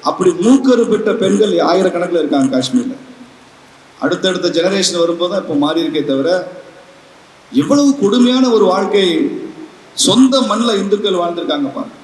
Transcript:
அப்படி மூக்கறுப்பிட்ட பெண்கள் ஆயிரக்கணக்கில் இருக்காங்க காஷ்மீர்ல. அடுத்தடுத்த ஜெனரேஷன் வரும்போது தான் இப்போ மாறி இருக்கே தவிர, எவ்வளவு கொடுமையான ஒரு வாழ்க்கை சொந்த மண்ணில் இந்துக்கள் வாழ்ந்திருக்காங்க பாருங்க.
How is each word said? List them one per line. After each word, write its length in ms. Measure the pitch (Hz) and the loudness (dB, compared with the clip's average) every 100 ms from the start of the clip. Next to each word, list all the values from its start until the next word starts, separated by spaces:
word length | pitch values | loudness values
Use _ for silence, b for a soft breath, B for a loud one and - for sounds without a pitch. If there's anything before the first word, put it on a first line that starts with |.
| 143 | -6
அப்படி 200 | 151 185 165 | 0 0 2
மூக்கறுப்பிட்ட 680 | 208 269 262 233 214 202 214 185 | 4 4 4 2 2 0 0 0
பெண்கள் 300 | 190 202 208 170 156 | 0 2 2 2 2
ஆயிரக்கணக்கில் 520 | 180 185 170 175 170 | 2 0 -2 -2 -2
இருக்காங்க 280 | 143 143 131 131 | 0 0 0 -2
காஷ்மீர்ல. 400 | 127 127 - - - - - - - - - - - - | -2 -2 -4 -10 -18 -20 -20 -20 -20 -20 -20 -20 -20 -8
அடுத்தடுத்த 440 | 180 175 190 180 170 160 | -6 -2 -2 -2 -2 0
ஜெனரேஷன் 460 | 180 196 180 170 | 0 0 -2 0
வரும்போது 280 | 170 170 180 | -2 0 -2
தான் 100 | 196 | -4
இப்போ 100 | - 147 | -4 -2
மாறி 200 | 147 160 | 0 0
இருக்கே 180 | 156 151 143 | -2 -4 -2
தவிர, 220 | 135 156 180 180 - - - - - - - - - - 127 | -2 0 -2 -4 -14 -20 -20 -20 -20 -20 -20 -20 -20 -4 -2
எவ்வளவு 280 | 147 285 285 269 | 2 2 2 2
கொடுமையான 420 | 202 240 240 254 254 220 | 2 4 2 4 2 4
ஒரு 80 | 190 | 2
வாழ்க்கை 340 | 190 196 202 185 160 139 - - - - - - - - | 2 0 0 2 0 -2 -4 -12 -14 -20 -20 -18 -2 0
சொந்த 340 | 214 262 269 220 | 4 4 2 0
மண்ணில் 300 | 208 240 202 | -2 0 -2
இந்துக்கள் 380 | 196 202 202 180 | 0 -2 -2 -2
வாழ்ந்திருக்காங்க 460 | 170 170 147 147 135 - | -2 -4 -6 -4 -4 -8
பாருங்க. 220 | 135 - | -12 -16